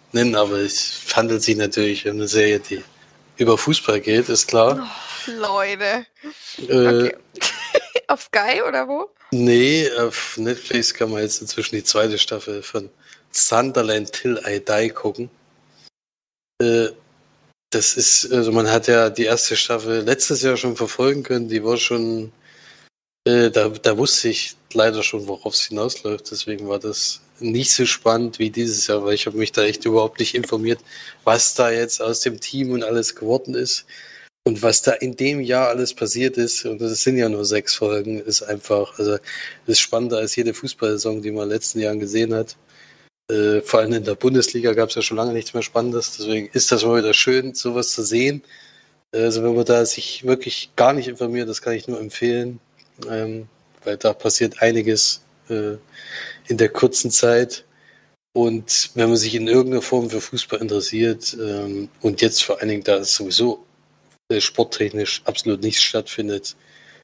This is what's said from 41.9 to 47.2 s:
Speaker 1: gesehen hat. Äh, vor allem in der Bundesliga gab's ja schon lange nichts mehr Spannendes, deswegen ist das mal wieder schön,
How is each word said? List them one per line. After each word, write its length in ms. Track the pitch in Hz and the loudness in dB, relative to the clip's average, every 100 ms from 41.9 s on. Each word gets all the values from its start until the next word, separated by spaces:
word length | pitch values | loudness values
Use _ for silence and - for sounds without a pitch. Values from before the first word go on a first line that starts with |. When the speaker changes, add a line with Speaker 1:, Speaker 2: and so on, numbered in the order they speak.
| 107 | -2
Speaker 1:
gesehen 320 | 101 107 113 | -2 0 0
hat. 240 | 110 110 - _ _ - _ _ _ - | 0 -4 -10 _ _ -20 _ _ _ -4
Äh, 320 | 110 104 104 | 0 2 2
vor 180 | - 117 | 2 2
allem 120 | 110 | 2
in 120 | 117 | 0
der 100 | 104 | -2
Bundesliga 580 | 101 127 131 117 120 117 | 0 2 4 2 0 0
gab's 220 | 110 113 | 2 2
ja 80 | - | 0
schon 140 | 107 110 | -4 -2
lange 160 | 117 | -2
nichts 200 | 117 107 | -4 -6
mehr 100 | 120 | -6
Spannendes, 540 | 107 117 120 117 110 - | -4 -2 -2 -2 -6 -6
deswegen 320 | 107 110 104 | -4 -4 -2
ist 180 | 127 - | 0 2
das 140 | 117 | 2
mal 140 | 113 117 | 4 2
wieder 100 | 107 | 2
schön, 420 | 104 | 2